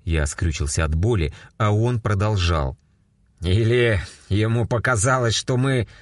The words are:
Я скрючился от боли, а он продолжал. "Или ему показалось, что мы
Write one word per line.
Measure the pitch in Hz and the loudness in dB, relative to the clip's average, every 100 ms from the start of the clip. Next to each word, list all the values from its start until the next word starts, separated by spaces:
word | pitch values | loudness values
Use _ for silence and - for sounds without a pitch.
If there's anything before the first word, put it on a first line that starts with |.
| - | -4
Я | 80 73 | -2 -2
скрючился | - 85 73 71 - | -2 -2 -2 -4 -2
от | 78 | 0
боли, | 78 104 110 76 - - - | 0 0 0 -2 -6 -14 -4
а | 107 | 0
он | 104 120 123 | 2 0 0
продолжал. | 110 101 107 104 87 82 67 - _ _ _ _ _ - | -2 0 0 0 0 0 -2 -6 _ _ _ _ _ -8
"Или | 85 101 113 123 120 98 - - - | 0 2 2 2 2 0 -4 -12 -4
ему | 98 110 117 117 | -2 0 0 -2
показалось, | 117 127 120 131 131 117 | -2 0 0 2 2 0
что | 104 - 127 | -2 -2 0
мы | 135 127 107 - | 0 0 -2 -8